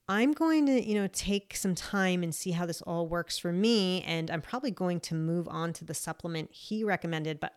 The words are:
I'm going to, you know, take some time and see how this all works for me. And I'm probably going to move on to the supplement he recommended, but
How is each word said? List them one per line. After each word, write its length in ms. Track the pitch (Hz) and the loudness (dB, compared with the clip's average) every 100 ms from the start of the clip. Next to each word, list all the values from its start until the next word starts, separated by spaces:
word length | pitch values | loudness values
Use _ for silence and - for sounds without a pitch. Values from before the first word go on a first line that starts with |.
| - | -2
I'm 240 | 202 262 | 2 2
going 320 | 302 320 311 277 | 4 4 4 6
to, 180 | 254 | 4
you 120 | 214 208 | 4 2
know, 120 | 196 | 0
take 480 | - - 202 - - | -2 0 -2 -2 -4
some 200 | 190 170 | -2 -2
time 480 | - 202 185 180 | -2 0 2 2
and 100 | 170 | 0
see 180 | - 190 | -4 -2
how 140 | 170 175 | -2 -2
this 160 | 165 | -4
all 260 | - 170 165 | -4 -2 -2
works 300 | 170 - - | -2 -4 -4
for 160 | 175 | 0
me. 480 | 175 226 226 185 185 | 4 6 6 4 0
And 300 | - 165 160 | 0 -2 -2
I'm 100 | 165 | -4
probably 300 | - 254 269 | -4 -4 -4
going 280 | 180 180 175 | -2 0 0
to 140 | - 160 | -2 -2
move 320 | 160 175 170 | 0 0 -2
on 260 | 160 165 | -4 -4
to 120 | 160 160 | -6 -8
the 80 | |
supplement 580 | 147 - 160 170 160 143 | -8 -6 -6 -6 -6 -6
he 320 | - - 220 | -10 -6 -2
recommended, 560 | 214 180 170 160 156 147 | 0 0 0 -2 -2 -4
but 140 | - | -6